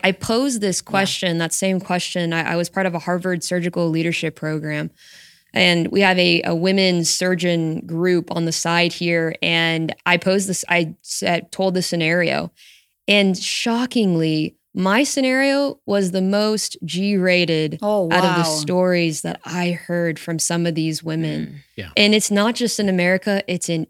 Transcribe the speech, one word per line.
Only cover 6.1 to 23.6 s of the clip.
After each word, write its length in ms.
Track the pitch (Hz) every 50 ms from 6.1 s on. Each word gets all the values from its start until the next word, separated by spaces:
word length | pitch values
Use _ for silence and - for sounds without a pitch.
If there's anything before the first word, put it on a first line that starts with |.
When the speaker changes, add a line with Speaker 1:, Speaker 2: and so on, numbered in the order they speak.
| 185 180
Speaker 1:
a, 220 | 180 175 170 170 -
a 100 | - 170
women's 560 | 165 175 190 190 196 190 185 180 170 165 -
surgeon 680 | - - 180 185 185 165 175 175 170 165 165 160 160 - -
group 500 | - 165 165 175 180 180 170 - - 175
on 120 | 170 170
the 60 | 165
side 380 | 160 - - 170 170 170 175 170 -
here. 400 | - 175 170 170 165 165 160 - -
And 520 | - 170 170 165 165 165 165 160 160 156 - - -
I 100 | 175 175
posed 320 | 175 - 190 190 208 190 196
this, 160 | 180 - -
I 280 | - 175 175 170 156 - _
said, 500 | - - - - 196 185 170 170 - -
told 220 | - - 190 190 180
the 80 | 185
scenario. 680 | 180 - 180 170 160 156 170 180 170 151 135 147 165 170 _ _ - - - _ _ _ _ _ -
And 300 | - 202 208 196 190 185
shockingly, 1200 | 185 - - - - - 240 226 233 254 247 - 247 208 185 175 160 160 160 156 156 156 - - _ _ _ -
my 280 | 185 185 190 202 240 294
scenario 760 | 285 - 277 262 254 254 262 269 277 277 277 285 277 - - -
was 260 | 208 202 202 190 180
the 100 | 185 190
most 560 | 185 190 202 208 214 214 214 214 - - - - 175
G-rated 960 | 151 156 180 196 202 208 185 180 185 180 180 175 165 165 156 156 151 160 -
Speaker 3:
Oh, 240 | 208 208 214 202 180 165
Speaker 1:
out 140 | 175 180 185
of 120 | 185 180
the 120 | 175 170 160
Speaker 3:
wow. 60 | 156
Speaker 1:
stories 640 | 156 151 147 180 180 180 185 180 175 170 165 151 -
that 200 | - 170 - - -
I 280 | - 165 180 175 175
heard 460 | 175 165 - - 175 175 170 165 151 -
from 200 | - 170 165 156
some 260 | - - 170 170 170
of 100 | 170 160
these 280 | 160 160 160 156 -
women. 440 | 160 160 156 160 160 156 151 156 156
Speaker 2:
Mm. 80 | - 143 143 - _ -
Speaker 4:
Yeah. 140 | - - - - -
Speaker 1:
And 160 | 208 208 214
it's 160 | 214 - -
not 240 | 202 202 208 233 233
just 260 | - 247 220 - -
in 80 | 208 196
America, 540 | 185 180 175 180 190 185 - 208 196 196 -
it's 220 | - 180 175